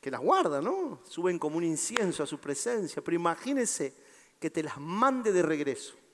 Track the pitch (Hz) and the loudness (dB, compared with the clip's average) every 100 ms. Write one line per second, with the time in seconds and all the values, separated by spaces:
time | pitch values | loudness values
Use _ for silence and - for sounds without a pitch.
0 | - 127 147 381 240 143 170 381 339 170 | -6 -2 2 4 4 0 -2 -2 -4 -8
1 | - - 175 175 151 156 170 151 - 233 | -12 -2 0 0 -2 0 0 0 -2 0
2 | 196 156 147 143 - 139 233 240 170 - | 0 0 -4 -4 -6 -4 -2 -2 -2 -4
3 | - 170 170 165 247 277 240 - 139 - | -2 0 2 0 -2 0 0 0 -4 -6
4 | - - - _ 165 165 156 139 147 190 | -20 -20 -20 _ -4 -2 -4 -6 -6 2
5 | 262 262 220 185 160 156 143 127 - - | 4 4 4 4 4 4 0 -2 -6 -16
6 | - | -20